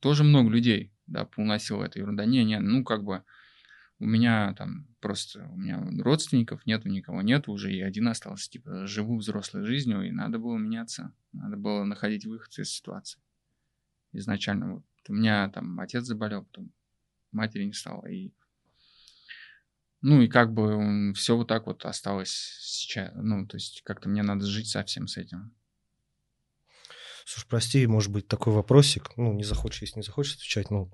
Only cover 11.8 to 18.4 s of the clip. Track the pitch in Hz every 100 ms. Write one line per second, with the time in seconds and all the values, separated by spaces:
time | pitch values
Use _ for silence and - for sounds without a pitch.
11.8 | 101 104 104 107 110 113 - - 104 -
12.8 | - 98 - - _ _ _ _ _ _
13.8 | _ _ _ - 101 101 - 101 95 92
14.8 | - _ - 101 110 104 98 - 87 87
15.8 | 95 123 120 110 107 104 - - 92 -
16.8 | _ _ _ _ _ 104 110 110 101 104
17.8 | - - 92 92 95 -